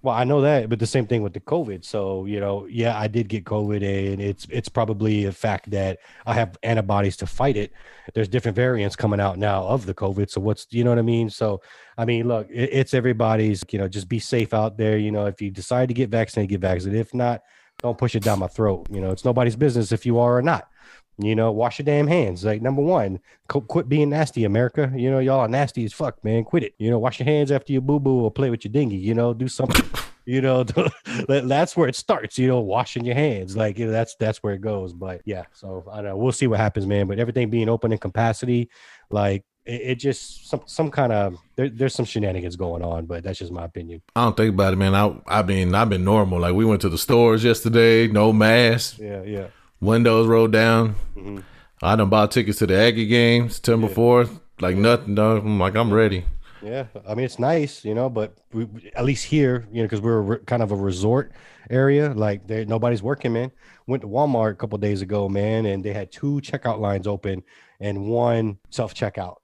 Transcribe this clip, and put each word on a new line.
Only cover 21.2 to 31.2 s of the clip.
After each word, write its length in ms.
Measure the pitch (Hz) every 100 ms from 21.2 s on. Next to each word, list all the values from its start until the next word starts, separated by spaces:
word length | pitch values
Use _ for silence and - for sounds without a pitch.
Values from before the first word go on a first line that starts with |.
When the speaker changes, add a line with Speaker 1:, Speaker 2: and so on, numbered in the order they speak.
| 104 110
Speaker 1:
know, 160 | 113
wash 260 | 107 120 -
your 60 |
damn 240 | 147 147 147
hands. 360 | 175 117 90
Like, 160 | 101 107
number 220 | 120 135
one, 380 | 147 180 101 92 _ _ _
co-, 140 | 143
quit 280 | 110 170 127
being 220 | 147 147
nasty, 320 | 147 151 -
America. 500 | 110 104 123 - 139 131
You 160 | 123
know, 80 | 135
y'all 180 | 131 135
are 100 | 117
nasty 360 | 127 143 -
as 80 | 113
fuck, 300 | - 147 -
man. 180 | 107 113
Quit 220 | 110 170
it. 100 | - _
You 140 | 107
know, 80 | 120
wash 220 | 120 -
your 40 | 127
hands 260 | 151 143
after 200 | 139 -
you 80 | 135
boo-boo 420 | 131 147 135 127
or 80 | 113
play 180 | - 135
with 140 | 117
your 80 | 101
dinghy. 240 | 120 139 98
You 180 | 95
know, 180 | 113 120
do 160 | 113 127
something. 400 | - - - -
<laughs> 60 | - - - -
You 140 | 127
know, 240 | 135 127
<laughs> 0 |
that, 760 | 120 - 202 - - -